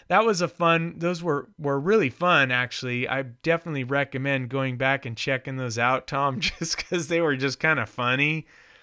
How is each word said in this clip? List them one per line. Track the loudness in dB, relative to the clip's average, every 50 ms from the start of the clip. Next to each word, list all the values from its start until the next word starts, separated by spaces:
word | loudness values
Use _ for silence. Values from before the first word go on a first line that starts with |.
| _ 2
that | 2 4 4
was | 4 2 2 0
a | -2
fun, | -2 0 2 4 4 2 0 -4 -6 -4
those | -4 -4 -4 -2 -2
were, | -2 -2 -2 -4 -8 _ -6
were | -4 -2 -2 0
really | 2 2 2 4 2 2
fun, | 0 0 2 4 4 4 4 4
actually. | 2 0 0 -2 -4 -6 -6 -4 -4 -2 -2 -2
I | -2 -4 -4
definitely | -6 -10 _ 0 0 0 0 0 -4 -6 -6 -4
recommend | -2 0 0 0 -2 -4 -4 -2 0 0 -2 -2 -2
going | -2 -2 -2 -2 -2
back | 0 2 2 2 0 -2
and | -6 -8
checking | -6 -2 -2 -2 -2 -4 -6 -8
those | -6 -6 -4 -2 0
out, | 2 2 2 0 -2
Tom, | -4 -2 0 0 0 0 0
<laughs> |
just | -4 -4 -4 -4 -6 -6 -4
'cause | -6 -6 -4 -4 -4 -2 0
they | 0 2 2
were | 2 0
just | 0 0 -2 -2 0
kinda | 0 2 2 2 0
funny. | -4 -4 -2 0 0 2 2 2 0 0 -2 -6 _ -20 -20 -20 -20 -20 -20